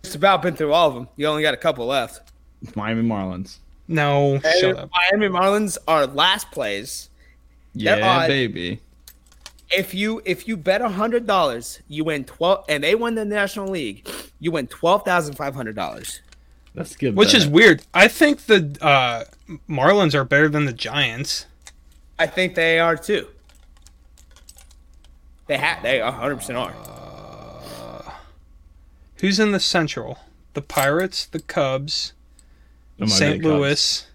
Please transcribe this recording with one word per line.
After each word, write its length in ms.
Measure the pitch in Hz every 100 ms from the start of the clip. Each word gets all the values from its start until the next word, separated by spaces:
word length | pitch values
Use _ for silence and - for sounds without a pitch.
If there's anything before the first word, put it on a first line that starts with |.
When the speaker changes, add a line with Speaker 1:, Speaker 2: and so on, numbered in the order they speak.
Speaker 1:
Just 120 | - 151
about 260 | 190 185
been 140 | 175 151
through 180 | 156
all 140 | 160 165
of 40 | 123
them. 120 | 123 -
You 120 | 147
only 140 | 151
got 100 | 151
a 40 | 131
couple 280 | 165 131 117
left. 460 | 139 117 - - - - _ 110 -
Speaker 2:
Miami 280 | 104 113 117
Marlins. 500 | 107 95 90 98 - - - -
Speaker 3:
No, 520 | 160 147 143 143 139
Speaker 1:
Miami, 160 | 160 175
Speaker 3:
shut 180 | 185 -
up. 120 | 139 180 180
Speaker 1:
Miami 160 | 202 208
Marlins 440 | 180 190 202 208 - -
are 180 | 160 135
last 440 | 139 175 208 -
place. 580 | - 113 101 123 - - _ - _ _ _ _ -
Their 240 | 110 190
Speaker 2:
Yeah, 180 | 190 175
Speaker 1:
odds, 100 | 165
Speaker 2:
baby. 540 | 139 120 82 87 107 - _ - - _ - - - -
Speaker 1:
if 220 | 185 190
you, 280 | 185 208 226 190
if 220 | 180 -
you 100 | 220
bet 240 | 151 196
a 80 | 240
hundred 360 | 185 220 240 220
dollars, 540 | 190 156 117 120 - -
you 160 | 147
win 200 | 156 151
twelve, 420 | 127 - 170 190 -
and 140 | 147
they 120 | 147 214
win 200 | 233 226
the 100 | 208
National 420 | 208 196 208 196
League, 400 | 185 123 98 - - - _
you 120 | 160
win 160 | 165 127
twelve 360 | - 165 202 196
thousand 300 | 180 151 -
five 200 | 139 135
hundred 200 | 113 107
dollars. 460 | 82 53 - - - - _ - - -
Speaker 2:
That's 200 | 165 -
good 200 | 135 98
Speaker 3:
Which 180 | -
is 120 | 226 147
Speaker 2:
bet. 80 |
Speaker 3:
weird. 280 | 156 226 160 -
I 140 | 175 214
think 380 | - 294 294 -
the, 320 | 208 151 143
uh, 420 | 160 139 127 117 113 - - 156 -
Marlins 460 | 147 143 208 175
are 100 | 143
better 260 | 131 143 151
than 160 | 151 143
the 80 |
Giants. 720 | 117 - 139 131 113 143 - - _ - - - - - -
Speaker 1:
I 80 | 160
think 260 | 180 185 180
they 240 | 165 165
are 160 | 165 160
too. 320 | - 208 - - _ - - - - _ _ - - - - - - - - - - - - - -
They 100 | 139
ha-, 220 | 147 165
they 180 | 117 131
a 120 | 110
hundred 260 | 127 123 135
percent 200 | - 123
are. 140 | 101 - 107
Speaker 3:
Uh, 1300 | - - - - - - - - - 58 58 - - - - - - - - - - - -
who's 200 | 190 196
in 120 | 214
the 80 | 196
Central? 600 | - 180 156 - 117 127 - _ _
The 80 | -
Pirates, 640 | 135 - 139 156 185 - -
the 140 | 160
Cubs, 720 | - - 135 135 143 - - - _ - _ - - _ - -
Speaker 2:
Oh, 40 | 110
my 20 |
Speaker 3:
Saint 300 | - 147 151
Speaker 2:
bad, 80 | 156
Cubs. 100 | 147
Speaker 3:
Louis. 480 | 139 147 - - -